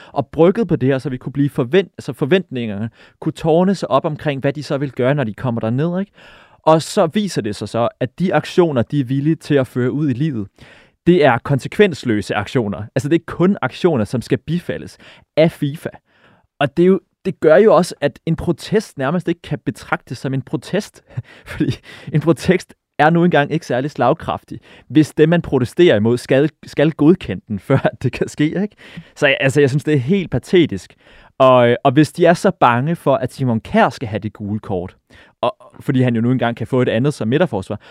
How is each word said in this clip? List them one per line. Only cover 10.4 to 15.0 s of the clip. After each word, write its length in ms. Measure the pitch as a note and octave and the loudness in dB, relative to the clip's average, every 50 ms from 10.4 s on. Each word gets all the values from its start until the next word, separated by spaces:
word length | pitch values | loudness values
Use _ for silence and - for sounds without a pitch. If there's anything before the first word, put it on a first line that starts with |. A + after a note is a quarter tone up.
| G2 - _ _ - - - _ _ _ _ _ - | -8 -10 _ _ -20 -20 -20 _ _ _ _ _ 2
det 180 | E3+ F3+ E3+ D3 | 2 4 4 4
er 140 | C3+ A#2 A2 | 4 2 2
konsekvensløse 960 | - - C#3+ B2+ - - - - G#3 G3 C#3+ - - B2 G#2+ G#2 F#2+ - - | 0 -2 -2 -2 -2 -6 0 2 2 2 2 -4 -4 -2 -2 -2 -2 -4 -4
aktioner. 480 | G#2 G2 - - C3 A2+ G#2 F#2+ D2 G#2+ - - | -6 -6 -2 -4 -4 -4 -4 -6 -10 -10 -6 -6
Altså, 140 | C3 - C#3+ | -4 -2 0
det 80 | E3 | 0
er 80 | E3+ - | -2 -2
kun 300 | - - - E3+ F#3+ - - - | -4 -4 0 2 2 2 0 -2
aktioner, 420 | B2+ - - - F3 D#3+ A#2 G#2 | -6 -6 0 0 0 2 0 -2
som 180 | - - A#2 - | -2 -4 -6 -2
skal 160 | - - - | -2 -4 -4
bifaldes 600 | - - D#3+ F3 - - D#2 D2+ - F3+ - _ | -2 -4 -6 -6 -4 -6 -10 -10 -10 -16 -18 _